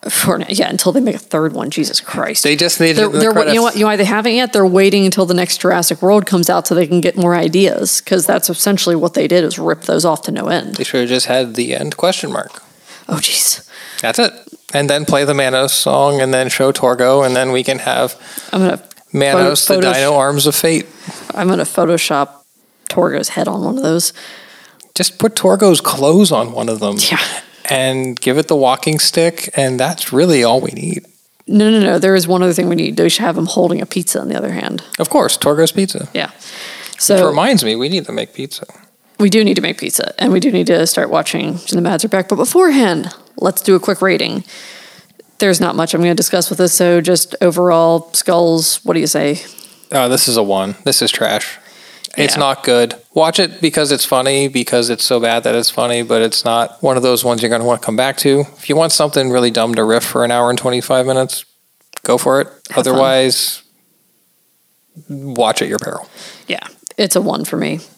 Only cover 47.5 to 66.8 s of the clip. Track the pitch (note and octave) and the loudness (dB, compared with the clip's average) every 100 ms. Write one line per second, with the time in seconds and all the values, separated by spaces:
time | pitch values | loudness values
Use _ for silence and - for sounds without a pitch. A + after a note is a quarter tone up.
47.5 | E3+ F3+ E3 E3 E3 E3 - - E3+ E3+ | 2 2 4 4 2 -2 -6 0 2 4
48.5 | E3 D#3+ - - E3 D3+ - D3 D3+ - | 2 0 -4 -2 -2 0 -2 -2 -4 -8
49.5 | - - - _ C#3 B2 C3 - A#2 G2+ | -20 -20 -20 _ -2 0 0 0 0 0
50.5 | G2 F#2+ G2+ - C3 B2+ - A2 G#2+ - | 0 -2 -4 -2 0 0 -2 -2 -2 -6
51.5 | - - - - - - - D3 D3+ C#3 | -14 -20 -20 -20 -20 -16 -2 -2 0 0
52.5 | C3+ - B2 A#2+ - _ - D#3+ E3+ F3+ | -2 2 2 2 -2 _ 0 0 2 -2
53.5 | - E3 D3+ D3 C#3 - C3 C3 C#3 C#3 | 0 -2 0 0 0 0 0 0 0 0
54.5 | C3 A#2 B2 A#2+ A#2 - B2 A#2 A#2 A#2 | -2 0 0 0 -2 0 0 0 0 0
55.5 | A#2 A#2+ - B2 A#2+ A#2 A2+ A2+ - - | 0 -2 -2 -2 -2 0 0 0 0 0
56.5 | A#2 A2+ - C#3+ C3 B2+ B2 B2 A#2 A2+ | 0 -2 -2 0 0 2 0 0 -2 0
57.5 | A#2 A#2 A#2+ - A2 C3 C3+ C#3+ C#3 C#3+ | 0 0 -2 -2 -2 -2 0 2 2 0
58.5 | - - D3 E3 - D3+ C#3 C3 B2 A#2+ | -8 -4 0 2 2 0 0 0 2 2
59.5 | A#2 A2+ A#2 A2 A#2 A#2 B2 A#2+ A#2+ A#2+ | 2 0 0 2 2 0 -2 0 2 2
60.5 | B2 C3 B2 - C3 B2+ C3 C3 - - | 0 -2 -4 0 0 2 0 -2 -4 -14
61.5 | _ _ _ _ - - B2 - C3+ C#3+ | _ _ _ _ -14 -2 0 2 0 -2
62.5 | - - - B2+ C3 C3+ C3 C3 - - | -8 -6 -2 0 2 2 2 2 0 -4
63.5 | - _ _ _ _ _ _ _ _ _ | -8 _ _ _ _ _ _ _ _ _
64.5 | _ _ _ _ - D3+ C#3+ C#3 B2 A2+ | _ _ _ _ -20 -16 -14 -10 0 0
65.5 | A2+ - - - - - - - - - | 0 -4 -4 -6 -10 -14 -20 -20 -20 -10
66.5 | - - - | -10 -10 -18